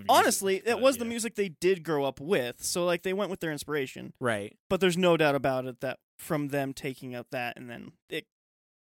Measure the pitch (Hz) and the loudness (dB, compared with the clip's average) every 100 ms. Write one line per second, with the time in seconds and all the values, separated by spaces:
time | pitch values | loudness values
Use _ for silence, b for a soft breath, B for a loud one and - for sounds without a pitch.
0 | 202 294 415 - 190 190 220 233 262 247 | 4 6 6 2 0 0 0 4 4 2
1 | 233 233 226 - 196 143 180 190 160 147 | -4 -4 -6 -4 -4 0 2 2 0 0
2 | 135 131 147 185 123 - - 185 175 170 | 0 -2 -2 0 0 -6 -4 0 0 0
3 | 190 190 180 185 165 147 - 147 131 127 | -2 -2 -4 -4 -4 -6 -4 -4 -4 -8
4 | 131 - 123 104 104 _ - 185 185 170 | -14 -4 -2 -2 -4 _ -4 2 2 4
5 | 180 160 151 139 135 131 127 120 131 - | 6 6 4 4 2 0 -4 -6 -6 -8
6 | _ _ - 151 143 143 135 131 147 127 | _ _ -6 -4 -2 -2 -4 -6 -8 -8
7 | 131 123 117 131 120 - 120 117 - _ | -10 -12 -8 -6 -6 -8 -14 -14 -16 _
8 | - 156 - _ _ _ _ _ _ | -10 -10 -10 _ _ _ _ _ _